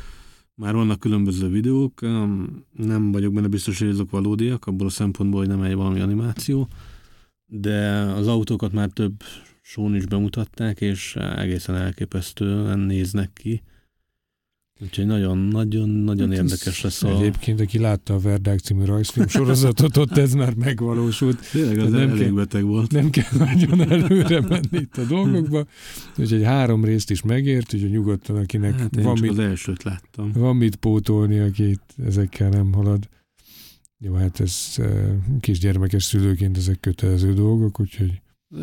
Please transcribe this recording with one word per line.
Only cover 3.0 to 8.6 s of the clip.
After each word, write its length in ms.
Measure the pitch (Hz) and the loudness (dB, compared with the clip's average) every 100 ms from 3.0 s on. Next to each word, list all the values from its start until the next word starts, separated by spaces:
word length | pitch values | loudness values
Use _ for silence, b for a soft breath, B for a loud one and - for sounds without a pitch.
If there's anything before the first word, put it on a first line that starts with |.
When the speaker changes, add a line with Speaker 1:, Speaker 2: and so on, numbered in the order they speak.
| 104 | 2
Speaker 1:
vagyok 220 | 101 101 | 2 0
benne 140 | 104 104 | 0 0
biztos, 320 | 98 - 95 | -2 -4 -2
hogy 80 | 107 | -2
azok 220 | 101 92 | 0 -2
valódiak, 560 | 98 101 107 117 123 - | -2 0 0 -2 -2 -4
abból 200 | 95 95 | -4 -4
a 20 | |
szempontból, 500 | - 104 95 98 98 | -2 -4 -2 -2 0
hogy 100 | 98 | 0
nem 120 | 98 | 0
egy 120 | 95 95 | -2 0
valami 240 | 95 95 | 0 0
animáció, 680 | 98 104 117 - - 135 131 b b b b b b _ _ | 0 -2 -4 -6 -4 -2 -4 b b b b b b _ _
de 440 | 107 104 104 104 104 | -6 -2 0 0 0
az 280 | 101 95 107 | -2 -2 0
autókat 440 | 113 107 107 | 0 0 -2